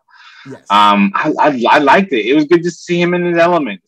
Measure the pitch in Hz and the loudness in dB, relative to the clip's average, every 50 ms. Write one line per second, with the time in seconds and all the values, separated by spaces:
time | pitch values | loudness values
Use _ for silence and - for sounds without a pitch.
0 | _ _ _ _ - - - - - 135 - - _ - 101 104 104 104 101 101 | _ _ _ _ -20 -20 -20 -20 -20 -20 -20 -16 _ -2 2 2 4 4 4 2
1 | 101 98 - - - 156 - - - 151 139 120 120 - - 156 143 135 - 196 | 2 0 0 -4 -4 -4 -2 0 -2 -2 -2 0 0 0 2 2 2 2 2 2
2 | 196 196 135 107 101 117 139 156 151 143 175 170 165 175 - - - - 175 175 | 2 0 -2 -2 0 0 0 0 2 2 0 0 0 -4 -8 -8 -8 -4 -2 -2
3 | 175 175 180 175 175 175 170 170 165 175 175 165 143 107 98 92 _ | -2 -2 -2 -2 -2 -2 0 2 2 2 2 -2 -2 -6 -10 -12 _